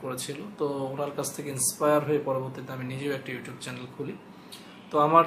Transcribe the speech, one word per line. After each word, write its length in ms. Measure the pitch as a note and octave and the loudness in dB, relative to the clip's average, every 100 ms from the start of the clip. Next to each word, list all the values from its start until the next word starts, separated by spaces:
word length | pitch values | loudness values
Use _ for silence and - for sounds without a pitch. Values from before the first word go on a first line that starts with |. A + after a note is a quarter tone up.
করেছিল। 340 | C3+ B2+ - C#3+ G#3 - | -8 -6 -6 -8 -10 -4
তো 300 | D3 C#3 C3+ | -2 -2 -4
ওনার 180 | C3+ C#3+ C#3+ | -2 -4 -2
কাছ 200 | C3+ - | -6 -6
থেকে 140 | C#3+ | -6
ইন্সপায়ার 540 | C3+ - - D3+ D3+ | -2 -2 2 4 4
হয়ে 140 | C#3+ D3 | 4 2
পরবর্তীতে 540 | C#3 C3 C3 C3 B2+ | 2 -2 -2 -8 -10
আমি 120 | C3 | -8
নিজেও 280 | B2+ C3 C#3+ | -6 -4 -4
একটা 200 | C3+ C3+ | -4 -4
YouTube 280 | B2 A#2+ B2 | -10 -10 -12
চ্যানেল 260 | C3 B2+ B2 - | -10 -10 -10 -8
খুলি। 140 | C#3+ - - - - - - - - | -8 -8 -14 -20 -18 -18 -18 -20 -2
তো 80 | D3+ | 4
আমার 260 | D3+ E3 | 8 8